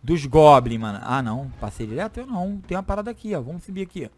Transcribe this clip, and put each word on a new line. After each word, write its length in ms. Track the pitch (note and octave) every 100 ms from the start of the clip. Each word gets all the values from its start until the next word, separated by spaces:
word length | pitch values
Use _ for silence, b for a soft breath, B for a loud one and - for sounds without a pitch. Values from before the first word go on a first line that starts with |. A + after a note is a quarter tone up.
dos 240 | - E3 C#3
Goblins, 540 | D#3 D3+ C#3 B2 A#2
mano. 200 | A2 G2+
Ah, 200 | - C3
não. 300 | A#2+ A2 C#3 -
Passei 260 | G#2+ - A2+
direto? 340 | A#2+ G#3+ A3+
Eu 80 | C4
não. 300 | A3 F#3 G3+
Tem 180 | - F3+
uma 60 |
parada 280 | F#3+ G3+ G#3
aqui, 240 | A3+ G#3+ F#3
ó. 60 |
Vamos 220 | A#2+ E3+
subir 180 | - F#3+
aqui. 280 | F#3 F3+ A#2